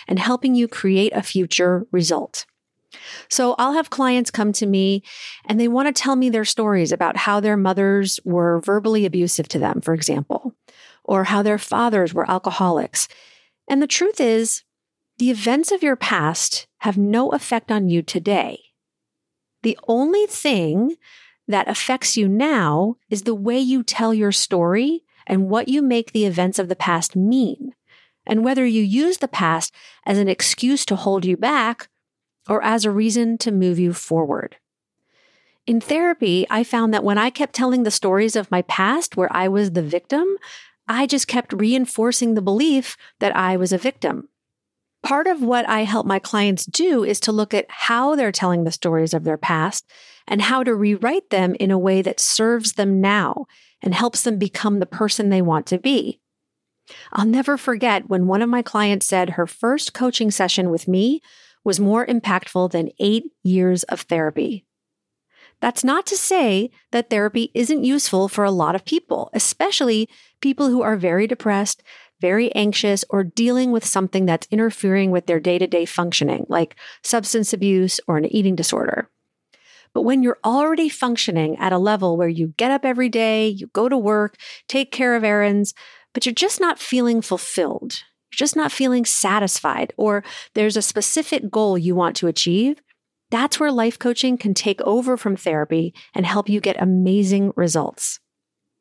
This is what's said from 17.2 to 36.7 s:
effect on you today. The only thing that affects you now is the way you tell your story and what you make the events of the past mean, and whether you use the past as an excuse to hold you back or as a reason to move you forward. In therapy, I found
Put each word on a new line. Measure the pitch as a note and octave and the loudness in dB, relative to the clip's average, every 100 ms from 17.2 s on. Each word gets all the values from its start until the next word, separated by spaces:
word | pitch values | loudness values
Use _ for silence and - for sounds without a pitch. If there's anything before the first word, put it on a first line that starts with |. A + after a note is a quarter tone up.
| C4+ | 0
effect | - - A3+ - | -2 -2 -4 -2
on | G#3+ F#3 | 0 2
you | E3+ | 0
today. | D#3+ F3+ F#3 G3 - - _ _ _ _ _ _ _ _ _ _ | 0 -4 0 0 -2 -8 _ _ _ _ _ _ _ _ _ _
The | A3+ - - | -4 -4 -2
only | A#3 D4 G4+ G#4 | 0 2 2 0
thing | - D4+ G#3+ E3 E3+ B3+ E4 - - - _ - | -2 0 0 2 0 0 -2 -12 -20 -20 _ -4
that | G3+ - | -2 -2
affects | A3 - C4 - A#3 | -4 -2 -2 -2 0
you | G3 | 2
now | G#3 D4 C4+ D#3+ D3+ G3+ B3 - | 2 2 2 2 2 0 -4 -6
is | G3+ | -6
the | G#3+ G#3+ | -4 -4
way | G3+ B3 | -2 0
you | B3+ C4 | 2 0
tell | A3+ - A3+ A3 | -2 -2 0 2
your | G#3 | 2
story | G3 - F3+ E3+ G3 C4+ E4 _ _ - | 0 0 2 2 2 0 -2 _ _ -2
and | F#3+ F#3+ | 0 2
what | A3 - | 0 0
you | C#4+ | 0
make | C4+ A#3 A3+ | 2 0 0
the | A3 G#3 | 0 0
events | F3 F#3 F#3+ | 2 0 0
of | F3+ | -4
the | F#3 | -2
past | F3+ E3+ - F#3 | 0 0 0 0
mean, | G3 C4 A3 - C4+ - _ _ _ _ - | 2 2 0 -2 -12 -16 _ _ _ _ -4
and | A3 | 0
whether | A#3+ C4 B3+ | 0 2 2
you | A3 | 2
use | G3+ A#3 E4 F#4 | 2 2 2 0
the | C#4 | -4
past | - E3+ E3 - _ - - - | -2 0 0 -4 _ -20 -12 -2
as | G3+ | 0
an | G3 | 2
excuse | - - - B3 C#4 - | 0 -2 0 0 0 0
to | G3 | -2
hold | G3+ G3 | 0 0
you | F3 F3 | 0 0
back | A#3 D4 A3 A#3+ - _ _ _ _ _ - | 0 0 -2 -4 -12 _ _ _ _ _ -4
or | G#3+ | -2
as | - A3+ | 0 0
a | G#3 | 0
reason | G3+ A3 A3+ A#3 A3+ | 0 0 2 0 0
to | A3+ | 0
move | G3 F3+ F3 | 2 2 2
you | F3 | 0
forward. | E3+ - E3 D3 - - - _ _ _ _ _ _ _ _ _ _ - | -2 -2 -2 0 -4 -6 -14 _ _ _ _ _ _ _ _ _ _ -2
In | A#3 | -2
therapy, | - D4+ F4 E4 G#3 F3 - | 0 0 0 0 0 0 0
I | G#3+ | 0
found | A#3+ | 0